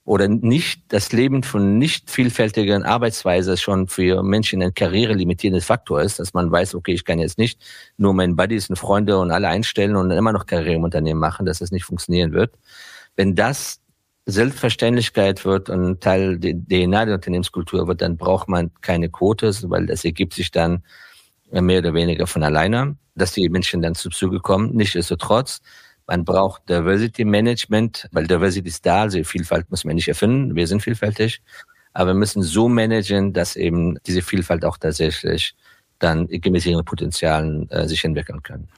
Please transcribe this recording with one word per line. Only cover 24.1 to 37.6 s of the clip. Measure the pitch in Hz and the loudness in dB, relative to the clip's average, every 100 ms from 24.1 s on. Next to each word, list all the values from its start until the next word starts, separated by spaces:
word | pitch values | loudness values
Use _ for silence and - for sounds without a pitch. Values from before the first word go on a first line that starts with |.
| - 95 92 | -4 -2 -2
kommen. | - 98 113 | 0 0 2
Nichtsdestotrotz, | 120 98 90 85 85 - 110 143 - - - - _ - | 0 0 0 -2 -4 0 0 0 -8 -16 -20 -20 _ -6
man | 92 | -2
braucht | 82 92 95 - - | 0 2 2 -2 -2
Diversity | 87 85 98 113 - 107 | 0 2 0 0 -2 0
Management, | 104 117 120 - 107 113 - - | 2 2 0 0 0 0 -4 -8
weil | 82 82 | -4 0
Diversity | 87 95 92 87 | 2 2 0 -6
ist | 87 87 | -4 0
da, | 92 | 2
also | 107 90 82 | 2 -2 -4
Vielfalt | 92 80 82 85 | -6 -2 -2 -2
muss | 90 | -6
man | 78 82 | -2 -2
nicht | - | -2
erfinden, | - 104 131 131 80 | 0 2 2 0 0
wir | 82 | 0
sind | 104 | 0
vielfältig, | - 110 104 107 110 - _ - - _ _ | -2 -2 -2 0 -2 -4 _ -20 -20 _ _
aber | - 90 | 0 2
wir | |
müssen | 95 104 101 | 2 2 0
so | 85 92 120 | 0 2 4
managen, | 120 113 113 98 101 98 | 4 2 0 0 0 0
dass | 95 87 - | 0 -2 -2
eben | 87 85 85 71 - | 0 0 0 -2 -2
diese | 90 | -2
Vielfalt | - 95 85 82 | 0 -2 0 0
auch | 82 - | -2 -2
tatsächlich | 80 78 80 - 80 80 - - _ _ _ - | -4 0 -2 -2 -4 -2 -4 -8 _ _ _ -2
dann | 85 80 85 | 0 2 0
gemäß | 85 92 87 87 | -2 0 0 2
ihren | 82 80 | 0 -2
Potenzialen, | - 80 - 80 78 78 76 | -6 -6 -2 0 0 0 -4